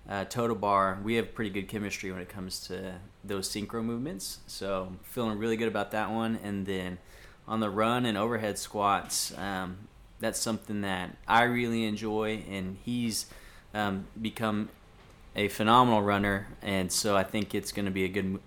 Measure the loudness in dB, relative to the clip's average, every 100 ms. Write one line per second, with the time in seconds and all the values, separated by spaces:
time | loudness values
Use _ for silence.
0 | -6 -4 -2 0 0 2 4 4 4 2
1 | 0 0 0 -4 -4 -2 -4 -4 -4 -6
2 | -6 -8 -8 -10 -8 -8 -8 -8 -8 -10
3 | -14 -18 -6 -4 -2 -4 -4 -4 -2 -2
4 | -4 -6 -10 -10 -12 -8 -2 -2 -2 -10
5 | -10 -2 -2 0 0 2 2 0 0 0
6 | 0 0 0 -2 -4 -4 -2 -2 -4 -8
7 | -12 -20 -20 -20 -6 -2 0 2 4 4
8 | 2 2 2 0 -2 -4 -4 2 4 4
9 | 2 -4 -4 -4 -4 -4 -4 -8 -14 -20
10 | -20 -4 -2 0 -2 -2 -4 -4 0 -2
11 | -2 -8 4 6 6 4 2 2 0 -2
12 | -2 0 0 -2 -4 -6 -6 -6 -4 -2
13 | 0 -2 -6 -14 -20 -20 -8 -2 0 -2
14 | -6 -6 -6 -2 0 0 -4 -10 -20 -20
15 | -20 -20 -10 0 0 4 8 8 10 6
16 | 6 4 4 2 -2 -10 -2 0 2 0
17 | 4 4 4 0 -2 -4 -4 -4 -2 0
18 | 0 0 -2 -4